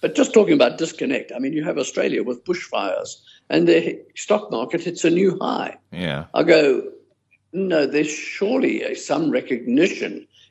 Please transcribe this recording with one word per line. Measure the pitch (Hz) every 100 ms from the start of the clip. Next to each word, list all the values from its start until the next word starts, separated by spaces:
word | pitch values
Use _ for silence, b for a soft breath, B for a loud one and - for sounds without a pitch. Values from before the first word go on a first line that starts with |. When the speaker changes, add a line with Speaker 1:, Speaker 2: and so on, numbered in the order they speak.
Speaker 1:
But | -
just | - 262
talking | 226 190
about | 147 120 -
disconnect, | - - 127 120 - 123
I |
mean, | 135
you | 156
have | 147 -
Australia | 127 - 139 113
with | 120 -
bushfires, | - 180 - 113 98 92 95 - b b -
and | 160 170
the | 165 - - - -
stock | - 208 -
market | 226 220 170
hits | 175 170
a | 175
new | 175 196 -
high. | - - - - _
Speaker 2:
Yeah. | 85 87 71 -
Speaker 1:
I | 117
go, | 160 160 143 127 - - _ _ _ _ _
"No, | 175 190 160 135
there's | 147 151
surely | - - - 196 262 - -
a, | -
some | 123 - 143 160
recognition. | 123 - 120 123 135 180 - 95 - - b b